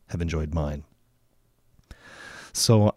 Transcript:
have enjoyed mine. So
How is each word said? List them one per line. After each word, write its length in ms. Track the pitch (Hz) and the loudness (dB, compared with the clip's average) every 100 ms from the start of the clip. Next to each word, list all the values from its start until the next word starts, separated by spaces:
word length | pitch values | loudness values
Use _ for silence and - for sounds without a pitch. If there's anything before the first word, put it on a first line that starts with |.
| - | -10
have 140 | 85 | -6
enjoyed 320 | 82 80 76 | -4 -4 -4
mine. 300 | 80 73 73 - _ _ _ _ _ _ _ _ _ - - - - - - - | -4 -4 -8 -14 _ _ _ _ _ _ _ _ _ -20 -20 -20 -20 -20 -20 -12
So 380 | - - 110 104 | -2 4 4 4